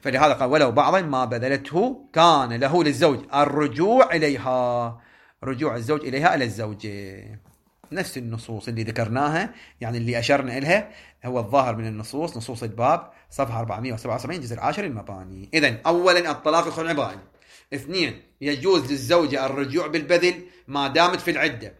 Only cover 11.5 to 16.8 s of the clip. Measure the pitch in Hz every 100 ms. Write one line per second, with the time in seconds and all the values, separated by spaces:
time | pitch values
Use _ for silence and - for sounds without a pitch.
11.5 | 139 131 110 113 107 110 139 165 117 110
12.5 | 117 117 113 127 170 - - _ - 131
13.5 | 117 113 98 127 113 127 117 123 175 123
14.5 | 113 127 180 202 113 101 95 92 95 101
15.5 | 160 143 117 160 175 185 175 170 143 156
16.5 | 165 165 160